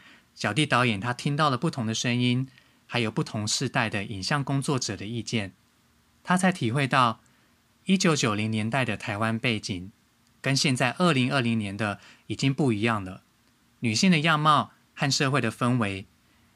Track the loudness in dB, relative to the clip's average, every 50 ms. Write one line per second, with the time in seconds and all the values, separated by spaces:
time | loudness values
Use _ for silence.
0 | -20 -20 -20 -20 _ _ _ -4 -4 -2 0 0 0 2 4 2 4 2 2 0
1 | -2 -4 -6 -4 -2 -4 0 2 2 2 2 2 -2 -2 -2 -2 -4 -4 -4 -2
2 | -2 0 0 2 2 2 2 2 -2 -4 _ -20 _ _ _ _ _ _ -2 -2
3 | -2 0 0 -2 -4 -4 -4 -6 -4 -2 -2 -2 -2 -2 0 0 -2 0 -2 -6
4 | -6 -6 -8 -8 -4 -2 -2 -2 -2 -2 -2 -2 -2 -2 -2 -2 -2 -4 -6 -6
5 | -8 -8 -8 -8 -6 -4 -4 -4 -4 -4 -10 _ _ _ _ _ _ _ _ _
6 | _ _ _ _ _ 0 0 2 4 2 0 2 -2 -2 0 0 0 2 4 4
7 | 4 4 2 -2 _ _ _ _ _ _ _ _ _ _ _ _ _ 0 0 2
8 | 4 2 2 2 2 0 0 0 -2 -2 -2 -2 -2 0 0 0 0 0 -4 -6
9 | -6 -6 -4 -2 -2 -2 -2 -2 -2 -2 -2 -2 -4 -6 -8 -8 -8 -12 -16 _
10 | _ _ _ _ _ _ _ _ -2 0 0 2 2 2 0 2 0 -2 0 2
11 | 2 2 4 2 2 0 0 0 0 0 0 -2 -2 -4 -4 -4 -4 -4 -4 -6
12 | -10 -20 -20 _ _ _ -6 0 0 0 2 2 2 0 2 2 0 0 0 -2
13 | -4 -8 -12 -14 _ _ _ _ _ _ _ _ _ _ _ _ -2 0 0 4
14 | 4 4 4 4 4 2 2 4 4 4 4 4 2 0 -8 _ _ _ _ -4
15 | -2 0 0 2 0 2 2 2 0 0 -2 0 0 0 2 2 0 -2 -4 -6
16 | -10 -14 _ _ _ _ _ _ _ _ _